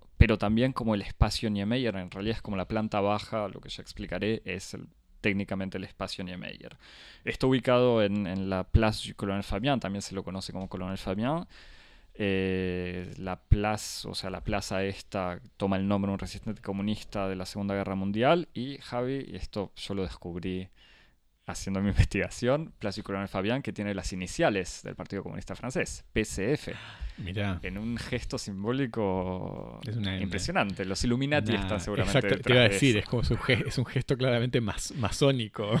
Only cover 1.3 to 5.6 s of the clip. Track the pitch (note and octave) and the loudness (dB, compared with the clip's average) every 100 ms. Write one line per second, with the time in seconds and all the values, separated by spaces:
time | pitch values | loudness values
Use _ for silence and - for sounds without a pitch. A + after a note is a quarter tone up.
1.3 | - A2+ G2+ G2+ B2 A#2+ F#2+ F2+ F#2+ G#2 | 2 0 0 0 0 -2 -4 -6 -6 -4
2.3 | A2 - F#2+ F2+ A2 A2 G#2 G2+ G#2 - | -4 -4 -4 -2 -2 0 2 2 2 -2
3.3 | A2+ G2+ - - - - - F#2+ F2+ G2+ | -4 -4 -6 -12 -14 -12 -10 -6 -2 0
4.3 | A2 - F#2+ - F#2 E2+ _ _ - A2 | 0 -4 -8 -8 -12 -12 _ _ -2 0
5.3 | G2 G2 F#2+ | 0 0 -4